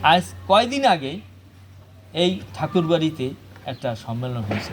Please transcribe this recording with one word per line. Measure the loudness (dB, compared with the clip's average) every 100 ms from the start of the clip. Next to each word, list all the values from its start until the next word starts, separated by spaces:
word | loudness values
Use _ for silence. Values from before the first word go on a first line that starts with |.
আজ | 6 4 2 -14 2
কয়দিন | 2 4 0
আগে | 2 2 -2 -10 -14 -20 -20 -20 -20 -20 -20 -20 -10
এই | 0 0 0 -10
ঠাকুরবাড়িতে | -8 0 0 2 2 2 -2 -8 -8 -18 -14 -12
একটা | -6 -6 -6
সম্মেলন | -8 -6 -4 -4
হয়েছে | -4 -6 -6